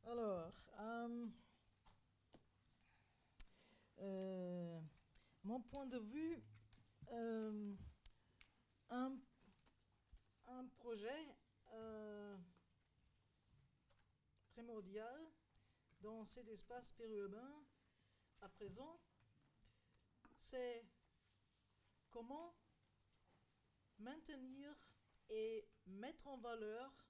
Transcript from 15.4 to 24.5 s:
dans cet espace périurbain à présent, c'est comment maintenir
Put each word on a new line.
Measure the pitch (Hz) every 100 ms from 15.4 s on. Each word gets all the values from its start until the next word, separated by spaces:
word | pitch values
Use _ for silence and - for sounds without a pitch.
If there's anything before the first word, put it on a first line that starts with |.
| - - - - _ -
dans | 208 226 214
cet | 240 226
espace | 208 - 240 240
périurbain | - 226 214 196 208 254 294 277 - - - - - - -
à | 196
présent, | - 202 190 285 339 - - - - - - - - - - - - - -
c'est | - 254 247 233 220 - - - - - - - _ _ - - _
comment | 240 233 285 339 349 - - - - - - - - - - - - - -
maintenir | 220 311 311 285 254